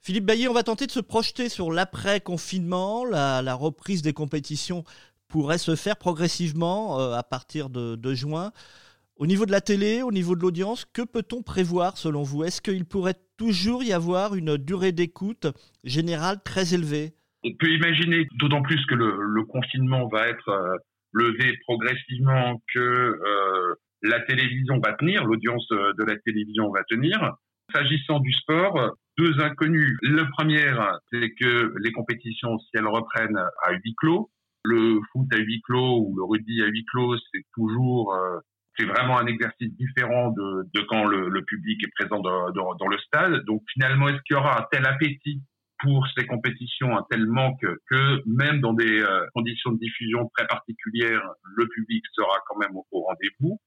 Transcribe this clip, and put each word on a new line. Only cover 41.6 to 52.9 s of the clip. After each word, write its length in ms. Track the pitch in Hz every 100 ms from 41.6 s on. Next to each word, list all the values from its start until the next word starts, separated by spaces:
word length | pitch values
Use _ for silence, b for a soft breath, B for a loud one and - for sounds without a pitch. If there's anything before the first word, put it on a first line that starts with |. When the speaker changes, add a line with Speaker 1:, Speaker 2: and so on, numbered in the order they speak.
| 92 107
Speaker 2:
est 80 | 98 -
présent 220 | 95 104
dans, 300 | 92 92 90
dans, 220 | 92 92
dans 120 | 87 95
le 120 | 98
stade. 440 | - 151 180 147 135
Donc 160 | 110 -
finalement, 360 | 127 131 135 143
est-ce 120 | 139 -
qu'il 100 | 143
y 20 |
aura 220 | 143 120
un 60 | 113
tel 160 | 143 131
appétit 560 | 135 151 139 147 143 - _ _ _
pour 260 | 139 139 135 -
ces 100 | 123
compétitions, 720 | 120 117 110 123 - 131 107
un 80 | -
tel 160 | 113 110
manque 400 | 123 131 131 101 85 -
que 320 | 131 139 135 113
même 340 | 123 143 147
dans 140 | 120
des, 260 | 113 113 107
euh, 260 | 104 95 82
conditions 380 | 120 117 117 123
de 60 | 113
diffusion 520 | 113 - 113 120 113 -
très 100 | 113
particulières, 760 | 120 - 113 110 113 117 110 95 -
le 240 | 95 101 117
public 360 | 117 110 113 -
sera 260 | - 98 98 -
quand 120 | 104
même 180 | 101 95
au, 100 | -